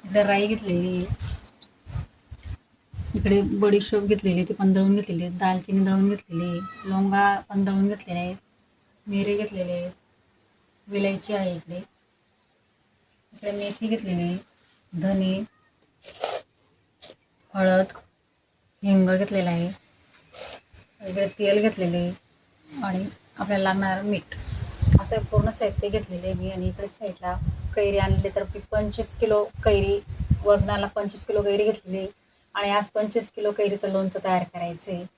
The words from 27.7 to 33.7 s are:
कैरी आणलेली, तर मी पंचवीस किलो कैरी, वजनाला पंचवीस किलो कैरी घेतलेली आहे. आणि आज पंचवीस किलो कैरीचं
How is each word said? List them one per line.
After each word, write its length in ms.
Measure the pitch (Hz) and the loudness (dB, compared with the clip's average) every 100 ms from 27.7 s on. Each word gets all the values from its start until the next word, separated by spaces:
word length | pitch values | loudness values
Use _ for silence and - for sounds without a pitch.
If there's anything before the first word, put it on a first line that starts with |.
| - | 0
कैरी 220 | 202 196 | 2 2
आणलेली, 300 | 196 190 202 | 2 2 0
तर 140 | 202 | -4
मी 160 | 196 202 - | -6 -10 -4
पंचवीस 480 | 214 208 214 - - | -2 -2 -4 -8 -2
किलो 260 | 220 208 | 2 2
कैरी, 560 | 208 - - 202 196 202 - - - - | 2 0 4 4 4 0 -2 -8 2 4
वजनाला 420 | 202 202 196 202 202 | 6 6 4 0 -2
पंचवीस 400 | 214 202 - - | -2 -4 -8 -2
किलो 160 | 208 | 0
कैरी 220 | 202 202 | 2 2
घेतलेली 340 | 214 214 180 190 | 2 0 -6 -6
आहे. 100 | 190 - _ _ _ | -6 -12 _ _ _
आणि 160 | 202 202 | -4 0
आज 160 | 208 202 | 0 0
पंचवीस 460 | 214 214 226 214 | -2 0 -2 -4
किलो 200 | - 208 | -4 -2
कैरीचं 360 | 208 202 | 0 -2